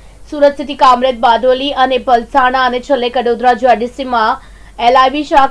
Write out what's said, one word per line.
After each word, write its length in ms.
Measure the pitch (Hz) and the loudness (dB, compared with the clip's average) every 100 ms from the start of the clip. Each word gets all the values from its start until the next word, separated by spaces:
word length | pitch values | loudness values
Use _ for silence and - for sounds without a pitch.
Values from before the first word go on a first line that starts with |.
| - - - | -20 -20 -16
સુરત 320 | 302 285 285 | 0 0 0
સિટી 180 | 277 285 | -8 0
કામરેજ 400 | 269 247 262 233 | 2 4 0 0
બારડોલી 520 | 247 226 254 254 285 262 | 0 2 2 0 -2 -2
અને 200 | 254 254 | 0 0
પલસાણા 640 | - 240 233 277 254 262 254 | 0 0 0 0 0 0 -2
અને 140 | 247 | -2
છેલ્લે 280 | 247 269 240 | -4 -2 -2
કડોદરા 440 | 247 233 220 247 | -2 -2 0 0
જી 180 | 240 247 | 2 2
આઈ 80 | 214 | 0
ડી 140 | 233 | -2
સી 160 | - 254 | -8 -6
માં 280 | 240 220 254 - - - - 233 262 262 294 294 311 269 | -2 -2 -2 -8 -20 -20 -2 2 4 2 0 0 2 2